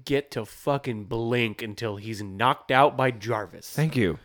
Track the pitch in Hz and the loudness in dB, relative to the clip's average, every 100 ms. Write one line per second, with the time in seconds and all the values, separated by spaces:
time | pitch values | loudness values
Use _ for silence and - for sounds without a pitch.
0 | 127 139 143 127 107 - - 139 - 107 | -2 -2 -2 -8 -8 -6 -2 -2 -2 -6
1 | 98 117 117 123 113 104 113 101 113 101 | -4 -4 0 2 0 -2 -8 -6 -6 -6
2 | 107 101 101 95 123 147 - - 151 127 | -8 -8 -8 0 2 2 2 6 6 4
3 | 131 113 104 110 98 85 - - 156 131 | 0 0 -4 -4 -4 -12 -8 -2 0 4
4 | 95 - | 2 2